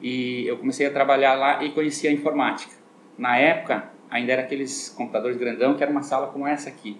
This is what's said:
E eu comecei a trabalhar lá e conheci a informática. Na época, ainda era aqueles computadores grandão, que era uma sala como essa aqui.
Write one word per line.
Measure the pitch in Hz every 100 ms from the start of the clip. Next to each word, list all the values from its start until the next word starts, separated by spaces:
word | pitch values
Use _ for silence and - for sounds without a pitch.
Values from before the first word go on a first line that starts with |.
E | 123 127 123 123 120
eu | 120
comecei | 131 131 143
a |
trabalhar | 143 135 135 135
lá | 135 135 -
e | 147
conheci | 156 151 143 151
a |
informática. | 147 156 143 120 98 - - - - - -
Na | 123 123
época, | 151 160 - 107 - - -
ainda | 120 123
era | 131
aqueles | 127 139 131 - - -
computadores | 120 110 120 120
grandão, | 120 110 131
que | 143
era | 143
uma | 143
sala | 139 131 139
como | 143 143
essa | 147 135
aqui. | - 107 101